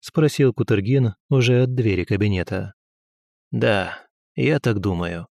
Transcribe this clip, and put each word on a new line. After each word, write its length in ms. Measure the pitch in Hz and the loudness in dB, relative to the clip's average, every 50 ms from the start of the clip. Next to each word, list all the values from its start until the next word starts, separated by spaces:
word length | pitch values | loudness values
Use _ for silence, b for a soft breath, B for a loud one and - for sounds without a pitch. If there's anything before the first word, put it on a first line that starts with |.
| - | -20
спросил 480 | - _ - 156 151 - - 139 131 117 | -4 _ 2 2 2 2 4 2 2 2
Кутергин 600 | - 110 - 110 101 95 104 131 139 127 113 95 _ _ _ | 0 -2 0 0 0 0 0 2 2 2 0 -2 _ _ _
уже 360 | 143 131 123 120 123 123 127 | 0 2 2 4 4 2 2
от 100 | 127 127 | 0 0
двери 300 | 127 117 110 98 90 87 | 0 0 0 0 0 -2
кабинета. 720 | - 107 98 104 104 98 92 87 - - 95 98 95 - _ _ _ _ _ _ _ _ _ _ _ _ _ _ _ | -2 -2 0 0 0 0 0 -2 -4 -6 -8 -8 -10 -14 _ _ _ _ _ _ _ _ _ _ _ _ _ _ _
"Да, 480 | - 110 113 117 107 98 92 82 - - - _ _ _ _ _ _ | -4 -2 0 0 0 0 -2 -4 -8 -14 -18 _ _ _ _ _ _
я 240 | - 127 131 156 143 | -2 0 0 0 0
так 180 | - 127 110 101 | 0 0 -2 0
думаю. 480 | 95 101 92 85 87 85 87 85 85 - | 0 -2 -2 -2 -4 -4 -6 -8 -12 -14